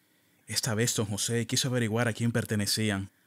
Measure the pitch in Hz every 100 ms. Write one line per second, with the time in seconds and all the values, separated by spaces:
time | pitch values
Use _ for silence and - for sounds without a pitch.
0 | _ _ _ _ - 110 - 107 117 -
1 | 104 101 - 117 113 127 139 123 113 113
2 | 120 107 117 117 104 107 101 - 107 98
3 | 98 _